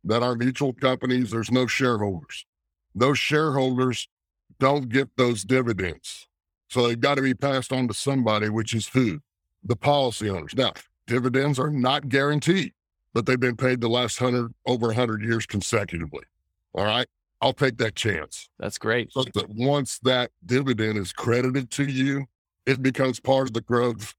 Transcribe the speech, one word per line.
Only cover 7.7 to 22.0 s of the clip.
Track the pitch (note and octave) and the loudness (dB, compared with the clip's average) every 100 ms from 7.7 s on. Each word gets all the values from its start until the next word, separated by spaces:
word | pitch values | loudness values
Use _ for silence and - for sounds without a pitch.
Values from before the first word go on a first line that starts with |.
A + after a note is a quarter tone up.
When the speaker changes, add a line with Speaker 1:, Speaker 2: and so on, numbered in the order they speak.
Speaker 1:
on | C3 B2 | -2 -2
to | |
somebody, | G#2+ C#3 C3+ A2+ G#2+ G#2+ | -2 -2 0 2 2 0
which | A2 A2 | -2 -2
is | A2+ - | -4 0
who? | C3 A#2+ D#2 - _ _ _ | 2 2 0 -10 _ _ _
The | F#2+ B2 | -4 0
policy | C#3+ C#3+ C3 G#2+ G#2+ | 2 2 2 -2 -4
owners. | F#2 D2+ | -4 -4
Now, | B2+ A#2+ - - _ - | -2 -2 -2 -14 _ -4
dividends | A#2+ B2 B2+ C#3+ C3 | 0 2 2 2 0
are | D3+ | 0
not | D3 B2 C#3+ C#3 | 0 0 0 0
guaranteed, | C3+ C#3+ D3 D#3 F#3+ - - _ _ _ | 2 2 2 2 2 0 -8 _ _ _
but | A#2 B2 | -2 2
they've | C3 | 2
been | B2+ A#2 | 2 0
paid | C3 A#2+ | 0 0
the | A2+ | 0
last | A#2+ A#2+ - | 0 0 0
hundred, | B2 B2 A#2 - - | 0 0 -2 -4 -2
over | B2 A#2 | 0 0
a | |
hundred | A2 A#2+ G#2+ | 2 0 0
years | A2 A2+ - | -2 -2 -2
consecutively. | G2+ - A2 G2+ E2+ D#2+ C#2+ - _ _ _ _ | -4 -2 -4 -4 -6 -8 -10 -16 _ _ _ _
All | - | -4
right? | G#2 A#2 B2 _ _ - | -2 -2 -4 _ _ -4
I'll | B2+ | -2
take | B2 C#3 A2+ | 2 0 0
that | A2+ - | -4 -2
chance. | A2+ E2+ D2 - - - | -2 -2 -6 -14 -18 -12
Speaker 2:
That's | G2+ - | -10 -6
great. | A2 A#2+ A2 | -2 -2 -2
Speaker 1:
So | C3 B2 | -4 -2
that | - - | -4 -6
once | G#2+ C3 C#3+ B2+ - | -2 0 0 -2 -2
that | B2 B2+ A#2+ _ | 0 0 -2 _
dividend | F2 B2+ C3+ A2 A2 G#2+ | -2 0 2 0 0 -2
is | F2+ | -4
credited | - A#2+ A#2+ B2+ C3+ B2 | -4 0 2 2 -2 -4
to | - | -2
you, | C#3+ C3 | -2 0